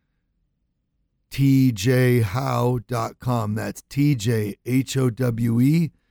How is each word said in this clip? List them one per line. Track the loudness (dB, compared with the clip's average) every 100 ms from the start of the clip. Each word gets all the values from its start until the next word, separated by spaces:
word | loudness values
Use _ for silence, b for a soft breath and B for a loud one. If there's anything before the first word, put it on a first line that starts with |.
| _ _ _ _ _ _ _ _ _ _ _ _ _
T | 0 4 4 4
J | 2 0 2 4 2
Howe | 0 -2 -4 -2 -2 -2 -6
dot | -6 -8 -8
com. | -4 -2 -2 -4
That's | -6 -10 -8
T | 0 0 2
J | 0 -2 -4 -8 -4
H | -2 -2 -2
O | -2
W | -2 -4 -2 -2 2
E | 2 2 0 -6 _